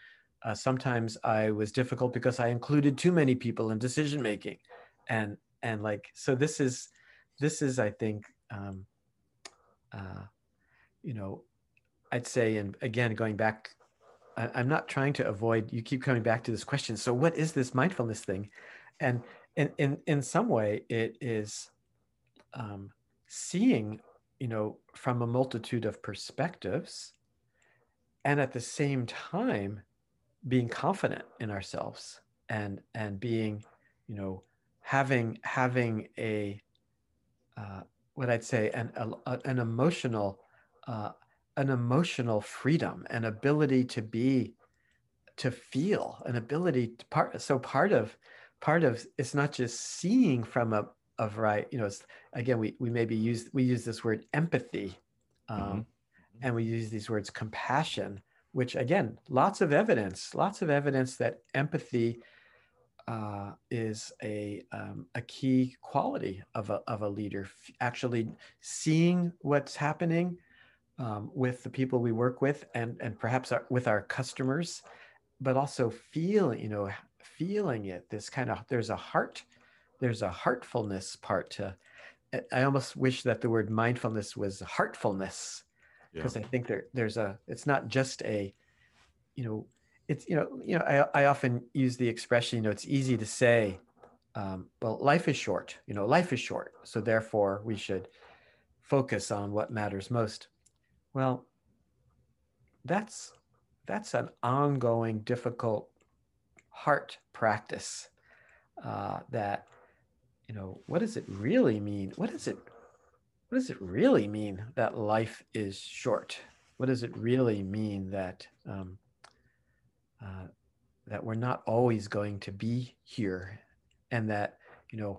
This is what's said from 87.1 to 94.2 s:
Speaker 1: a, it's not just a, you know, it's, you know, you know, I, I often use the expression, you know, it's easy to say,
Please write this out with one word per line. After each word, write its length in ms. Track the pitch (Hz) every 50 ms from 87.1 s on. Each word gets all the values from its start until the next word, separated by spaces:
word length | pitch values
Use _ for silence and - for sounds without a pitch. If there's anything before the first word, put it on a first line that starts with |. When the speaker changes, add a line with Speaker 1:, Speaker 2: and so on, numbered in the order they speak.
| 110
Speaker 1:
a, 220 | 117 107 98 98 - _ -
it's 180 | 123 - -
not 220 | 147 139 135 - 117
just 340 | 104 135 131 131 - - -
a, 320 | - 107 104 101 101 - _ _ _ _ _ _ _ _ _ _ _ _ _ _ _ -
you 100 | 135 123
know, 220 | 113 110 107 - - _ _ _ _ _ _ _
it's, 220 | - 151 - - -
you 60 | 180
know, 260 | 147 - - 269 254 -
you 120 | - 180
know, 80 | 160 -
I, 380 | - 143 139 147 - - 147 143
I 20 |
often 360 | 143 139 - - 127 120 120 120 - -
use 240 | 139 131 127 120
the 120 | 123 127 117
expression, 480 | 113 117 - - 123 117 120 - 123
you 60 | 117 107
know, 60 | 107
it's 160 | 104 - -
easy 300 | - 143 139 131 131 123
to 80 | 104 110
say, 540 | 101 - - 127 120 117 117 107 98 95 - - _ _ _ - - _ _